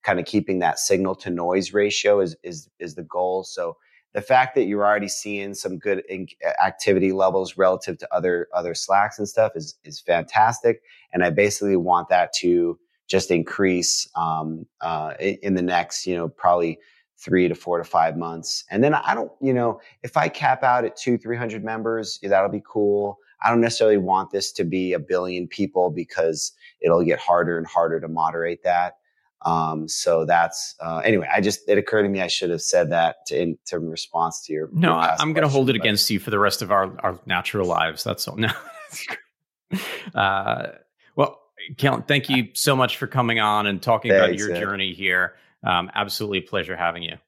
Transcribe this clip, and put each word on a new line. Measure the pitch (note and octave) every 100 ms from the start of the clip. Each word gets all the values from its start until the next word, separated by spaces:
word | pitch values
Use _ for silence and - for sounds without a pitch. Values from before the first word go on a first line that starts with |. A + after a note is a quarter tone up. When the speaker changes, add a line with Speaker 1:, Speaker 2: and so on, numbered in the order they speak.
Speaker 1:
kinda | - F#2
keeping | E2+ G#2+ - F#2
that | F2 -
signal | - F#2+ F#2+
to | F2+ F#2+
noise | F2 F2 F#2+ F#2
ratio | G#2 G#2 - G#2 C#3+
is, | F3+ D#3+
is, | - D#3+ - _
is | E2+
the | D2+
goal. | - F2+ F2+ F#2
So | F#2 - E2+ - _ _ _
the | -
fact | - B2+ C3
that | C#3
you're | G2 G2+
already | G2+ G#2 G2+
seeing | - G#2 G2+ G2
some | G2 F#2+ F#2
good | G#2 F#2+ -
in-, | F#2+ F2 - E2 -
activity | F#2+ - - F#2+ F#2+
levels | F#2+ F#2+ F#2+ F#2 F2+
relative | F#2+ F#2 - E2
to | -
other, | F2+ F2+ F2 E2+
other | F2+ F2
Slacks | E2 - G2 G#2 -
and | G2+
stuff | - A2
is, | E2 D2+ -
is | D2+ D2+
fantastic. | - E2+ D#2+ A2 A2 A#2+ A#2 A2+ _ - _
And | F2+
I | F2+
basically | D#2+ G#2 - G2+
want | F#2 F2 F2 F2
that | F2+ E2+ -
to | F2 F2 E2+ E2+ _ _ -
just | F#2+ -
increase, | F2 D#2+ - F#2+ F2+ E2+ - -
um, | E2 E2 D#2+ D#2+ D#2+ - _
uh, | E2 D#2 D#2 -
i-, | F#2 -
in | G2+
the | F#2
next, | F2+ F2 E2+ - -
you |
know, | F2 E2
probably | - F2+ F2 E2 D#2+ _ _ _ _
three | - F#2 F2+
to |
four | E2 - F2
to |
five | E2 F2 E2 D#2+
months. | E2+ E2 - - -
And | F#2+
then | C#3
I | D3+ -
don't, | A2+ - -
you | C3+
know, | B2 A#2+ - - _
if | - D#3
I | D3+
cap | - C#3+ C3
out | C3 B2
at | A2+
two, | - - A#2
three | A2+ A#2+
hundred | A#2+ G#2+
members, | A2 A2 A2 A2+ G#2 -
that'll | G2 G2 G2
be | G#2
cool. | - A2 G#2 G2+ G2+ G2 _ _
I | A2
don't | A#2+
necessarily | A#2 A#2+ A2 G#2
want | F#2 F#2 F#2+
this | G2+ -
to | -
be | F2 F#2 F#2
a | F2
billion | D2+ F#2 F2+ F2+ E2+
people | - F#2+ F#2 F2+
because | D#2+ - - E2 D2+ - _ - _
it'll | F2 E2+
get | E2+ D#2
harder | - F2 E2+ E2+
and | E2
harder | F2 E2+ E2
to | E2
moderate | E2 D#2+ E2 E2+ F2
that. | F2+ F2 F2 - _ _ _ _
Um, | - E2 D#2 D#2 D#2
so | - - E2
that's, | D#2+ E2+ E2 - - -
uh, | E2 D#2+
anyway, | - G#2 D#2
I | F#2
just, | G2 G2+ -
it | G#2
occurred | - G#2+
to | G2+
me, | G2
I | F2+
should | - F2
have | E2+
said | - F2+ D#2+
that | E2+ D#2+ - -
to, | C#2
in, | E2+ D#2 -
to | F2
response | E2 D#2+ - E2 E2 -
to | -
your, | D#2 D#2
Speaker 2:
No, | - E3+
Speaker 1:
your | E2
Speaker 2:
I, | E2+
Speaker 1:
past | D#2+
Speaker 2:
I'm | D3+
gonna | D#3+ D#3
hold | C#3 C3
Speaker 1:
question, | A2+
Speaker 2:
it |
Speaker 1:
but |
Speaker 2:
against | A2 G2+ -
you | G2+
for | -
the | G#2
rest | G2+ -
of | F#2+
our, | G2 F#2+ -
our | G2 F2+
natural | - F2+ - G#2
lives. | F2+ E2 E2 D#2
That's | - - -
all. | F#2+
<laughs> |
No. | A2 - E5+ E5 D5+ - - - _ _ _ _ _ F#3+ - - -
Uh, | - G2 G2 G2 A1+ - - _ _ _
well, | - C#3+ - _ - - C#3
Kellen, | C#3 A#2+
thank | A#2+ C#3+ -
you | C3 A2
so | - -
much | C3 B2 -
for | C3
coming | C3+ A#2 A2+
on | G#2+ G#2 G#2
and | G2
talking | B2 A2 A#2+
about | G2 F#2+
Speaker 1:
Thanks, | F2+
Speaker 2:
your | G#2
Speaker 1:
man. | F2
Speaker 2:
journey | F#2 G2 F#2+
here. | F2 F#2+ F#2 F2+ - _ _
Um, | - F2 F#2
absolutely | - G2+ - G#2 F#2+
a |
pleasure | - G2+ E2+
having | F2 E2+ E2+
you. | E2 E2